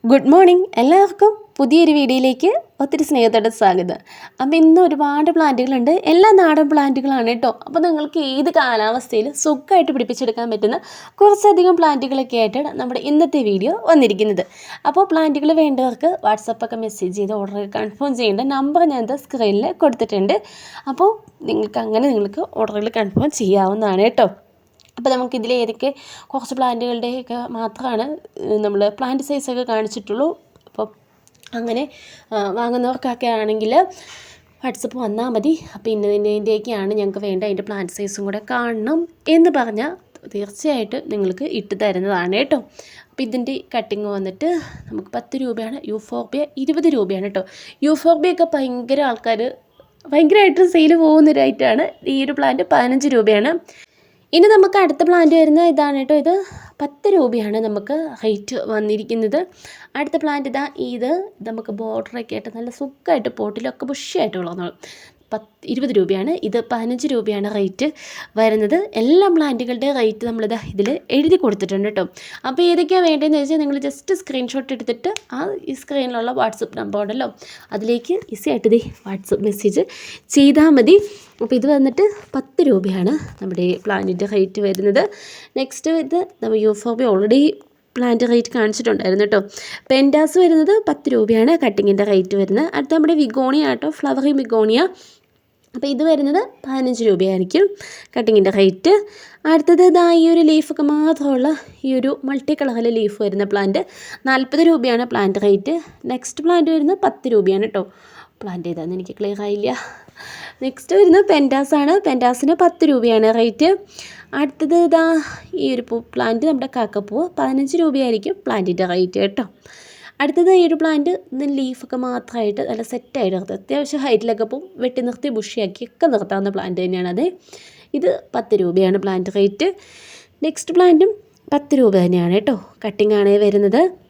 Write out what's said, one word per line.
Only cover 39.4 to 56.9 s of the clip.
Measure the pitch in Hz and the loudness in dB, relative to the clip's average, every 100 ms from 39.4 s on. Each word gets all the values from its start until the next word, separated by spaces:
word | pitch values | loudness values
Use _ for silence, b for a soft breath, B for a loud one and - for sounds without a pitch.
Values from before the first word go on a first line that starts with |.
| 339 277 | 4 2
പറഞ്ഞാൽ | 233 214 285 370 _ _ - | -2 -4 -6 -8 _ _ -14
തീർച്ചയായിട്ടും | 202 202 - 311 277 208 254 - | -12 -12 -6 -4 -4 -4 -8 -8
നിങ്ങൾക്ക് | 208 196 185 294 233 | -4 -4 -4 -6 -8
ഇട്ട് | - 196 | -8 -4
തരുന്നതാണ് | 208 185 190 190 180 196 | -4 -2 -4 -4 -2 -2
കേട്ടോ. | 277 285 - B B B B | -2 -4 -6 B B B B
അപ്പോൾ | - 254 | -10 -6
ഇതിൻ്റെ | 247 240 269 - | -6 -6 -10 -6
കട്ടിങ് | 240 220 208 208 202 | -8 -6 -8 -6 -6
വന്നിട്ട് | 190 190 311 349 B B B | -8 -6 -4 -4 B B B
നമുക്ക് | 220 190 240 | -14 -10 -12
പത്ത് | - 269 | -10 -8
രൂപയാണ്, | 262 226 220 269 - | -6 -8 -8 -12 -10
യൂഫോർബിയ | 214 214 240 226 269 294 - | -12 -10 -10 -8 -6 -6 -6
ഇരുപത് | 269 311 320 277 | -4 0 2 0
രൂപയാണ് | 185 190 196 | -2 -4 -4
കേട്ടോ. | 196 190 B B B 285 | -6 -8 B B B 0
യൂഫോർബിയൊക്കെ | 302 330 330 359 349 330 | 2 2 2 2 0 0
ഭയങ്കര | 302 269 247 240 277 277 | 0 -4 -6 -4 -2 -2
ആൾക്കാർ | 233 233 226 240 - _ _ _ _ - | -2 -4 -4 -4 -8 _ _ _ _ -2
ഭയങ്കരമായിട്ട് | 294 311 415 392 302 370 359 | 2 4 6 4 4 4 4
സെയിൽ | 311 339 | 4 6
പോകുന്നൊരു | 320 311 302 285 269 | 6 6 6 4 2
ഐറ്റമാണ്. | - 254 226 320 - - | 2 0 0 -2 -6 -4
ഈ | 269 269 | -2 -2
ഒരു | 285 | 0
പ്ലാന്റ് | 277 262 370 | 0 0 2
പതിനഞ്ച് | 247 247 262 277 247 | 2 2 0 2 2
രൂപയാണ്. | 214 208 247 339 b b b b b b b 330 | 4 2 2 -2 b b b b b b b 4
ഇനി | 415 | 6
നമുക്ക് | 440 381 403 | 6 6 4
അടുത്ത | 349 294 320 | 0 2 2
പ്ലാന്റ് | 349 320 320 | 4 6 6
വരുന്നത് | 311 302 339 | 6 4 4
ഇതാണ് | 285 285 277 | 2 0 -2
കേട്ടോ. | 262 302 | 0 0
ഇത് | 294 381 381 B B _ | 2 -2 -4 B B _
പത്ത് | 285 | -10